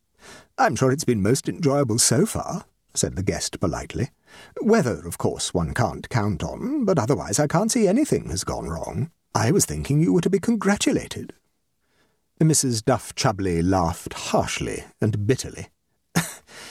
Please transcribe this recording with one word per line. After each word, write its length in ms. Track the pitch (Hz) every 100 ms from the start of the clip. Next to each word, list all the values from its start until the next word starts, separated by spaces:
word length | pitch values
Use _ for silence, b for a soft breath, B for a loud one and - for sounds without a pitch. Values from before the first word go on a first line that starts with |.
| _ _ B B B -
"I'm 200 | 254 113
sure 120 | 131
it's 140 | 139
been 180 | - 110
most 280 | 98 135 -
enjoyable 500 | 95 143 139 127 110
so 260 | - 120
far," 380 | 214 - - 180 - _ _
said 240 | - - 73
the 60 |
guest 360 | 95 85 - -
politely. 520 | 90 - - - 120 _ B B B -
"Weather, 440 | 247 226 131 78
of 120 | 82 -
course, 360 | 104 - -
one 200 | 90 80
can't 360 | 71 113 101 -
count 320 | 120 104 85
on, 440 | 131 - 233 302
but 120 | 202 170
otherwise 420 | 110 113 - 104
I 80 | 151
can't 240 | 160 220
see 180 | 247 190
anything 400 | 226 311 101 -
has 160 | 87
gone 240 | - 120 110
wrong. 420 | 82 - - 143 _ _
I 160 | - 113
was 140 | 190
thinking 340 | - 76 76 147
you 140 | 175
were 80 | 185
to 80 | 185
be 100 | 196
congratulated." 920 | - 226 196 208 - 208 - - - - _ _ _ _ _ _ _ _ _ -
Missus 420 | 160 151 135 113
Duff 320 | - 123 -
Chubley 460 | - 131 95 95 82
laughed 520 | 87 95 85 87 -
harshly 720 | - - - - - 117 107 - -
and 260 | 110 107 101
bitterly. 400 | 127 - - - _ _ _ _
<laughs> 60 | - - B B B B